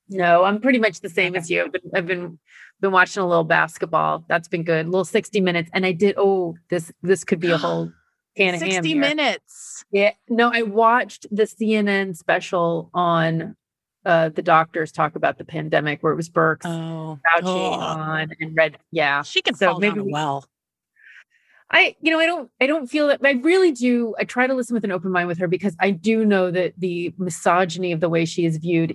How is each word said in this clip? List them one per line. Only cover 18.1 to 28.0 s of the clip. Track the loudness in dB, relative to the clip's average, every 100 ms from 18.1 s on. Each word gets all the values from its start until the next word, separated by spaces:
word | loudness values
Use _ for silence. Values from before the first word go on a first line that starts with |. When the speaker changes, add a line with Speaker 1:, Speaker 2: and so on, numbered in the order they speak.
| -6 -6 -8
Speaker 1:
and | -6 0
Red. | 0 -2 -8
Yeah. | -2 0 0
Speaker 2:
She | -2 -4
can | -4 0
Speaker 1:
So | 0
Speaker 2:
fall | 2
Speaker 1:
maybe | -2 -2
Speaker 2:
down |
a | -4
Speaker 1:
we |
Speaker 2:
well. | -4 -4 -4 -8 _ _ _ _ _ -20 -20 _ _ _ _ -2
Speaker 1:
I, | 2 2 0
you | 0
know, | 2
I | 0
don't, | -2 -8 -4
I | -2
don't | -2 -2
feel | 0 2
that, | 2
I | 2
really | 2 2 4 4
do. | 2 0 2 0 -4
I |
try | -4 0 0
to | 0
listen | -2
with | -4
an | -2
open | -4 -2
mind | -2 -2
with | -2
her | -2
because | -2 -2 0
I | 0
do | 0 0 2 4
know | 2 2
that | 0 -2 -4
the | -6 -4 -6 -6
misogyny | -8 -2 2 2 2 -2 -4
of |
the | 0